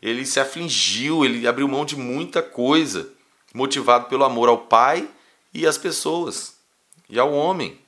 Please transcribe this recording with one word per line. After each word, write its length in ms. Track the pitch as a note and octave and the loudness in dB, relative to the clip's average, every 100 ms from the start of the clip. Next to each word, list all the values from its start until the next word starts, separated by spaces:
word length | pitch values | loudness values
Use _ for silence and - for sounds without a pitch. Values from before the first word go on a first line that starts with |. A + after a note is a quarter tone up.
ele 240 | A2 A#2+ | -6 -6
se 160 | C3 - | -2 -2
afligiu, 840 | C3 E3 E3+ B2 - G#2 C3+ D#3+ | -2 -4 -6 -2 -2 -2 -2 2
ele 220 | C3+ A#2+ A#2+ | 2 2 -2
abriu 220 | B2 C#3 | 0 -2
mão 160 | C#3+ | -2
de 120 | D3 D3 | -4 -6
muita 460 | B2 C3 E3+ E3+ | -6 -6 -4 -4
coisa, 680 | E3 - B2 D#3 D3 F#2 D#2+ - _ _ _ | -4 -2 2 2 2 -4 -10 -16 _ _ _
motivado 560 | A2+ C3+ C#3+ B2 A#2+ B2 | -6 -4 -2 4 4 4
pelo 160 | C3+ | 0
amor 240 | C3+ A#2+ A#2+ | 2 4 4
ao 100 | A#2 | 4
Pai 500 | - A2+ B2+ E3 D#3 - _ _ _ | 4 4 6 2 -4 -16 _ _ _
e 140 | C#3+ D#3+ | -2 0
às 100 | D3 | 0
pessoas, 800 | F#3 D#3 D3 E3 E3 - - _ _ _ _ _ _ | -4 -4 -4 -4 -4 -8 -12 _ _ _ _ _ _
e 100 | G#2+ | 0
ao 140 | C3+ | 0
homem. 460 | C#3+ D#3+ F#3 A#2 G2 | 2 0 -2 -4 -10